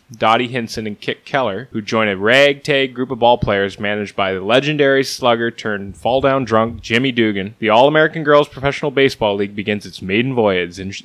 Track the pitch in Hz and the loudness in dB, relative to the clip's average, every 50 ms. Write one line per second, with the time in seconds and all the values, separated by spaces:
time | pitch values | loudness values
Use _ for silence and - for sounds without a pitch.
0 | _ _ 117 107 117 110 113 120 127 120 127 127 117 104 - 120 110 107 101 - | _ _ -6 0 2 4 4 4 2 -2 -4 -6 -6 -6 -8 -8 -8 -8 -10 -8
1 | - - - - _ - - 139 127 107 95 101 131 - - 113 104 - 117 113 | -8 -8 -8 -8 _ -4 -2 -2 -2 -2 -4 -6 -10 -8 -8 -8 -6 -2 -2 0
2 | 110 104 98 92 101 110 123 135 143 143 143 139 - - 143 135 135 131 123 123 | 0 0 -2 0 2 4 4 6 6 4 2 0 -2 -2 0 0 0 -2 -4 -6
3 | 127 127 135 113 117 120 123 117 - 120 104 98 98 98 92 - 107 104 104 104 | -6 -6 -4 0 2 2 4 2 2 0 0 0 0 -2 -4 -6 -6 -4 -4 -4
4 | 104 92 - - 98 95 95 92 95 101 117 135 139 147 151 143 143 135 135 135 | -6 -8 -4 -4 -4 -2 -2 -4 -2 2 2 2 2 0 0 0 2 2 2 2
5 | 135 131 - - 135 123 117 117 117 117 117 - - 110 104 98 98 98 92 - | 0 -2 -4 -2 0 2 2 2 0 -4 -6 -6 -8 -6 -6 -6 -8 -12 -14 -8
6 | - 117 123 135 135 139 135 135 131 107 117 110 110 117 117 113 - - 113 120 | -4 -2 -2 0 0 0 0 0 -2 0 2 2 2 0 -4 -10 -8 -2 -2 0
7 | 131 135 120 120 113 107 101 98 95 104 113 - 113 107 107 117 135 143 156 156 | 0 0 0 0 0 0 0 -2 -6 -8 -8 -4 0 2 4 6 6 6 4 4
8 | 156 160 156 165 151 151 147 147 143 - - 131 131 139 131 - - 147 127 139 | 2 2 0 -2 0 4 4 4 4 2 -4 -6 -4 -4 -4 -2 -6 -4 0 2
9 | 139 135 - - 113 104 101 101 104 101 101 107 95 104 104 101 - 95 85 - | 2 2 2 0 -2 -2 0 -2 -4 -6 -6 -8 -4 -4 -4 -4 -6 -12 -18 -12
10 | - 92 98 113 120 135 131 120 110 104 95 90 87 87 87 95 95 95 98 - | -8 -2 0 0 0 0 0 2 2 2 2 0 -2 -4 -6 -10 -10 -10 -10 -12